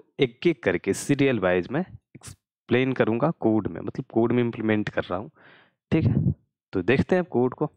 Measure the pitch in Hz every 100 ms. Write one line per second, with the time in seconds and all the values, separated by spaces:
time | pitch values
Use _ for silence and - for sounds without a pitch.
0 | - - 127 - 175 160 98 87 - 95
1 | - 139 135 120 92 92 87 147 185 -
2 | _ - - - _ _ - 123 131 127
3 | 107 117 147 - 113 107 95 82 101 -
4 | - 113 117 123 120 113 110 107 101 -
5 | - 90 156 - - - _ _ - 160
6 | 156 - - - _ _ _ 95 87 139
7 | - 185 170 120 127 - 151